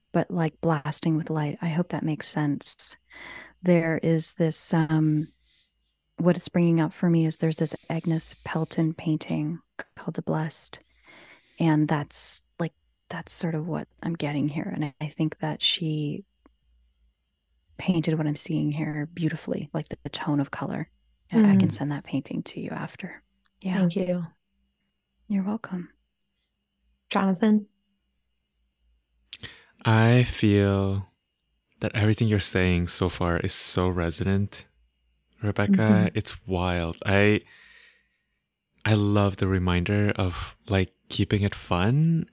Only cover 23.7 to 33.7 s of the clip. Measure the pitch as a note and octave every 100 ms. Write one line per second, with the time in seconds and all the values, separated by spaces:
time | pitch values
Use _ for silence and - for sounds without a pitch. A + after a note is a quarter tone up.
23.7 | F#3 F3+ F3+ F3+ F3+ E3+ _ _ _ _
24.7 | _ _ _ _ _ - G3+ F#3+ A3 -
25.7 | F#3 E3+ _ _ _ _ _ _ _ _
26.7 | _ _ _ - G#3 G3 F#3 A3 G#3+ G#3
27.7 | _ _ _ _ _ _ _ _ _ _
28.7 | _ _ _ _ _ _ - - - _
29.7 | _ - A2 A2+ B2 A#2+ - G#2+ G2+ G2+
30.7 | G2 G2 G2 F#2+ _ _ _ _ _ _
31.7 | - A2 - G#2+ A2 A2+ G#2 - F#2+ F#2
32.7 | F2 F2 - F#2 - F2 E2+ F#2 - -